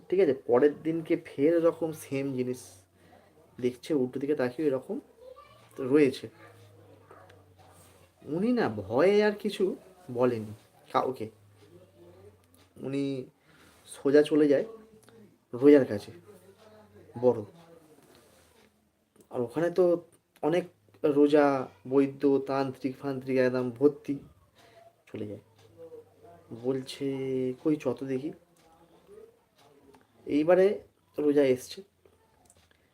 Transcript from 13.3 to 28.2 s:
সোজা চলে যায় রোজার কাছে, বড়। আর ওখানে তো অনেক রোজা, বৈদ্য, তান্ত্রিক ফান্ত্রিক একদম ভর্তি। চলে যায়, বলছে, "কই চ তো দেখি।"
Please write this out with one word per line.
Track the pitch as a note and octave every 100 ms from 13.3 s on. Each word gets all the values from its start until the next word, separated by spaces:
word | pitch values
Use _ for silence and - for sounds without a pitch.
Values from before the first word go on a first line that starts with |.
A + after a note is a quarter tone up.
| _ _ _ - _ -
সোজা | - C#3+ D3
চলে | D3 D3+ D3+
যায় | C3+ A3 - - - - - - _ _
রোজার | B2 C#3+ D3
কাছে, | B2 G#2 - F2 - - - _ - - - - - A#2+
বড়। | B2 A2 G#2 - - - _ - _ - _ _ _ _ _ _ _ _ _ _ _
আর | A#2+
ওখানে | A#2+ D3+ F3
তো | F3 F3+ E3+ - _ _ _
অনেক | D3+ F3 F3+ _ _ _
রোজা, | D#3 C#3+ D3 D3+ C#3+ C3+ B2+ - B2+
বৈদ্য, | C#3 C#3 C3+ C#3+ C3+ C3+
তান্ত্রিক | C3+ C3+ C3 C3+ C3
ফান্ত্রিক | C#3 C3 C3 C3
একদম | B2+ B2+ B2+
ভর্তি। | A#2 C#3+ C#3+ - C#3+ - _ _ _ _ - - _ _
চলে | A2 G#2
যায়, | G#2 _ _ _ - E3 - - _ - - _ A#2
বলছে, | B2 C3+ B2+ - C#3 C3+ C3 C3 B2+ B2+
"কই | D#3+ D3+
চ | C3+
তো | A#2+ C3+
দেখি।" | C3